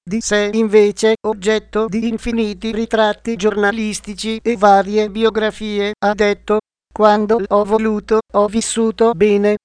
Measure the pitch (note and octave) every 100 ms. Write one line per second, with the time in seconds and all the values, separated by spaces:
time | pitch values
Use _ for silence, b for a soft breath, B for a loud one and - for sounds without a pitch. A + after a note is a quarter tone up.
0 | - G#3+ - G#3 G#3 G#3+ A3 G#3+ G#3 G3+
1 | A3 A3 G#3+ G#3+ F#3+ A3 G#3 G#3+ A3 G3+
2 | A3+ A3+ - A3+ G#3+ F#3+ A3 G#3+ A3+ G#3+
3 | G#3+ G#3 - A3+ G#3 G3+ G3+ A3 G#3+ G3+
4 | - G3 G#3+ A3 A3+ A#3 G3+ G3 F#3+ G#3
5 | G#3+ G3+ A3 G#3+ G#3+ G3+ G#3+ G#3 G3+ G#3
6 | G3+ G3+ G#3 G3+ - G#3+ _ _ _ -
7 | G#3+ G#3 G#3 A3+ G3 G3+ G3+ A3 A3 G#3+
8 | G3+ A3 - G3+ G#3 G#3+ - - A3+ -
9 | A3+ G3+ G#3 G3+ G#3 G#3